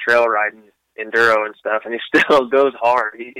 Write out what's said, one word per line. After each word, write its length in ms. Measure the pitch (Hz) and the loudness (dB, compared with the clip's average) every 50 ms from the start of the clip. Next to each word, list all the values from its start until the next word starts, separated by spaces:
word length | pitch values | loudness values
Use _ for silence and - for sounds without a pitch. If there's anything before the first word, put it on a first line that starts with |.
| - | -2
trail 200 | - 120 120 117 | 0 2 2 2
riding, 360 | 117 110 107 107 107 104 110 107 104 _ _ _ _ _ - | 2 2 0 -2 -2 -6 -10 _ _ _ _ _ _ _ -14
enduro 480 | 110 110 110 117 117 117 113 107 107 | -12 -12 -6 -2 0 2 2 2 0
and 80 | 107 107 - | -4 -8 -10
stuff, 240 | _ 107 107 110 - | _ -4 -4 -4 -4
and 80 | 110 117 | -6 -8
he 60 | 117 - - | -10 -8 -2
<laughs> 60 | - | 0
still 320 | 156 - - 156 143 131 | 0 2 2 2 2 2
goes 260 | 120 127 135 139 139 120 - | 2 2 2 2 2 0 0
hard. 360 | 113 117 123 123 113 107 107 | 0 0 2 2 0 -4 -8
He, 160 | 117 120 123 127 - | -12 -16 -16 -12 -12